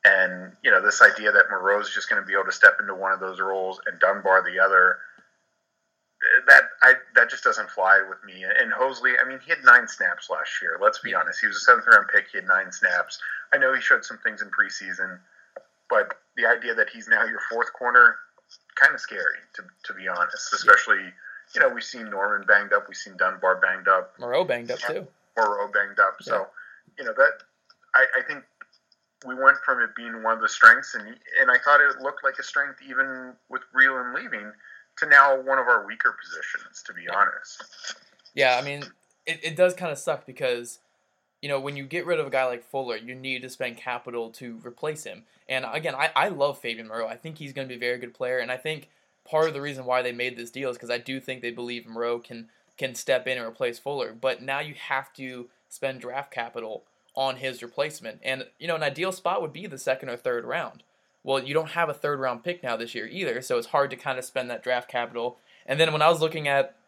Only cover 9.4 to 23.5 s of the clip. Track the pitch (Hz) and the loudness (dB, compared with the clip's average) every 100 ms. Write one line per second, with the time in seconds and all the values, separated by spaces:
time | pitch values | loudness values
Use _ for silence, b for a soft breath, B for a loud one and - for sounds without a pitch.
9.4 | - 175 127 123 113 - 92 87 - 78 | -6 2 8 8 6 -4 -2 -2 -6 -6
10.4 | 73 - 87 85 104 - 107 92 85 - | -4 -4 -4 2 0 0 -4 -2 -2 -2
11.4 | 101 - - 117 120 110 - - - 101 | -4 0 4 4 8 6 8 0 0 -10
12.4 | 92 95 185 - 185 180 - - B B | 0 0 0 -4 -2 0 -4 -8 B B
13.4 | B 143 131 135 - 123 - 120 117 107 | B 2 2 2 2 2 0 -8 -8 -6
14.4 | 98 - 95 - 95 92 98 92 B B | -6 0 -2 -2 -10 -8 -8 -8 B B
15.4 | B B _ _ _ 107 104 - _ - | B B _ _ _ 2 2 -6 _ 0
16.4 | 117 117 117 113 107 117 110 110 110 110 | 2 2 0 -2 -2 -4 0 2 2 -4
17.4 | - 117 117 - 123 123 117 - - _ | -6 -2 -4 -2 4 8 8 6 -12 _
18.4 | _ - _ - 143 147 - 127 135 - | _ -20 _ 4 4 4 -10 -4 -4 -4
19.4 | _ - - _ - 101 95 87 87 - | _ -18 -18 _ -14 -10 -6 -4 -4 -4
20.4 | - - - - - 101 95 - B B | -6 0 4 4 4 -2 -2 -16 B B
21.4 | B - 139 120 - 123 110 101 101 101 | B 0 2 0 -10 -12 -10 -4 -2 -2
22.4 | 101 101 101 101 - - 104 92 92 92 | 4 2 4 0 0 -14 -16 -2 -2 0
23.4 | 92 | 0